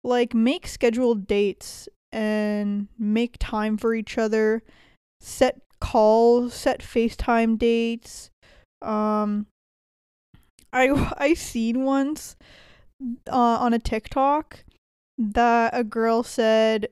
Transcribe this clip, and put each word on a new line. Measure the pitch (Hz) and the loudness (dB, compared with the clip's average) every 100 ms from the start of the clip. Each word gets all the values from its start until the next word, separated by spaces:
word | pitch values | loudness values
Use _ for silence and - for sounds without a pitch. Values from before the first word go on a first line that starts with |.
like, | 247 247 240 | 0 0 2
make | 226 226 349 | 2 2 0
scheduled | - - 240 226 247 220 190 | -6 0 0 2 0 0 0
dates | 202 208 - - - - _ _ | 0 0 -2 -14 -18 -20 _ _
and | 220 214 214 208 208 208 202 202 - | -6 -2 -2 -2 -2 -2 -4 -8 -6
make | 208 220 240 - | -2 0 -2 -4
time | - 214 214 214 | -6 -4 -2 -2
for | 226 | 0
each | 226 214 - | -2 -4 -2
other, | 220 220 220 226 _ _ _ _ _ _ | 0 2 2 0 _ _ _ _ _ _
set | - - 254 - _ _ | -18 0 0 0 _ _
calls, | - 226 214 220 233 240 240 | 0 4 6 6 6 4 0
set | - - - | -2 -2 -4
FaceTime | - 233 226 - - 233 226 226 | -4 -2 -2 -2 0 2 2 2
dates. | 233 233 233 233 - - - _ _ _ _ _ | 2 0 -2 -6 -12 -20 -20 _ _ _ _ _
Um, | - 214 214 214 208 208 208 _ _ _ _ _ _ _ _ _ _ _ _ | -6 -2 0 0 -2 -4 -6 _ _ _ _ _ _ _ _ _ _ _ _
I, | 254 262 285 - | 0 2 2 -2
<laughs> | - | -2
I | 285 | 0
seen | 330 - 233 226 240 | 0 -2 -4 -2 0
once, | 262 269 277 302 - - - - - _ _ _ 262 240 - | 0 0 0 -6 -12 -20 -20 -20 -20 _ _ _ -10 -10 -4
uh, | |
on | 254 240 233 233 | 2 2 2 0
a | 233 | 0
TikTok | - 226 - 277 269 302 - - - _ _ _ _ - | -2 -6 -4 0 2 0 -4 -20 -20 _ _ _ _ -6
that | 214 233 240 233 226 247 | -2 2 2 4 2 -2
a | |
girl | 220 226 226 226 | -4 -2 0 0
said | 240 - 220 220 220 220 208 | -2 0 2 4 4 0 -4